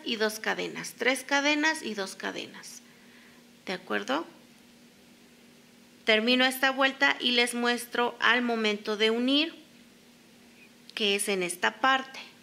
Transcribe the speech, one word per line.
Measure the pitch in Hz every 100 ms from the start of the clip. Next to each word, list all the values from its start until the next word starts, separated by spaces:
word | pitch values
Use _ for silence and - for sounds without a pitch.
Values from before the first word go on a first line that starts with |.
| -
y | 226
dos | 214 214
cadenas, | 208 185 175 160 170 -
tres | 247 262 -
cadenas | 285 277 302 302 311
y | 226 208
dos | 190 -
cadenas. | 202 185 - - - - - - - - - - - - -
¿De |
acuerdo? | 185 - 208 202 277 339 - - - - - - - - - - - - - - - - - -
Termino | 214 226 254
esta | 262 262 269
vuelta | 262 269 269 277 -
y | 247
les | 240 240
muestro | 240 240 240 240 - 240 -
al | 220 240
momento | 240 226 214 208 220 208
de | 220
unir, | 233 247 285 320 - - - - - - - - - - - - - - -
que | 214
es | 202 208
en | 196
esta | 175 175 220 -
parte, | 262 262 262 - - -